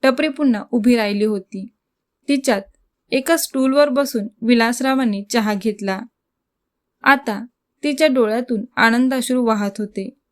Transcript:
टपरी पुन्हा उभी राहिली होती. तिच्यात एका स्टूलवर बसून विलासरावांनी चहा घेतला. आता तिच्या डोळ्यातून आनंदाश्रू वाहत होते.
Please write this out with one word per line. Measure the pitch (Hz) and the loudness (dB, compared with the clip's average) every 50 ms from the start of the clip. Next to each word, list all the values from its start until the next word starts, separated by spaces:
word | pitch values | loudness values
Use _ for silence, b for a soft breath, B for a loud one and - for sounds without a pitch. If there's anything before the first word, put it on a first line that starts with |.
| - | 2
टपरी | 262 254 254 311 311 | 2 2 2 0 -2
पुन्हा | 285 - 302 269 233 208 - - | -2 0 0 2 2 0 -2 -2
उभी | - 240 208 247 247 | -2 0 2 4 2
राहिली | 233 220 208 202 208 208 | 2 2 -2 -2 0 0
होती. | 220 214 196 185 _ - 196 190 220 _ _ _ _ _ _ _ _ _ _ _ - | 0 -2 -4 -6 _ -14 -14 -14 -14 _ _ _ _ _ _ _ _ _ _ _ -2
तिच्यात | 285 269 262 - 233 196 196 - _ _ _ _ _ _ _ _ | -2 -2 0 0 -2 -2 -2 -10 _ _ _ _ _ _ _ _
एका | - 269 269 - 330 320 | -2 -2 2 2 0 0
स्टूलवर | - - _ 269 262 262 262 285 294 294 | 0 -4 _ 0 0 2 4 4 4 4
बसून | 262 277 285 262 - 240 202 214 _ _ | 2 -2 -2 -2 -2 -4 -6 -6 _ _
विलासरावांनी | - 226 247 233 226 226 240 240 254 262 269 262 269 233 202 196 202 | 0 2 4 4 4 2 0 -2 0 0 0 2 0 0 -2 -4 -6
चहा | _ - 240 214 214 214 | _ -2 -2 0 0 -2
घेतला. | 196 185 226 208 208 202 190 190 190 226 247 _ _ _ _ _ _ _ _ _ _ _ _ _ _ _ _ _ _ - | -2 -2 -4 -4 -4 -4 -4 -4 -4 -6 -14 _ _ _ _ _ _ _ _ _ _ _ _ _ _ _ _ _ _ 2
आता | - 277 269 277 - 214 196 220 247 _ _ _ _ _ _ - | 2 2 2 2 -6 -6 -6 -8 -12 _ _ _ _ _ _ -4
तिच्या | 294 294 269 311 311 | -4 0 2 2 2
डोळ्यातून | 262 262 233 214 214 233 254 - 254 208 202 - _ | 4 2 2 2 0 -2 -2 -4 -4 -6 -6 -8 _
आनंदाश्रू | - - 226 226 240 254 262 269 262 240 - 254 254 247 | 0 2 2 2 2 2 2 0 -2 -2 -2 -2 0 0
वाहत | 226 220 208 208 202 196 - | 0 0 0 -2 -4 -4 -6
होते. | 214 208 - - 190 - - _ _ _ | -10 -8 -8 -10 -10 -10 -12 _ _ _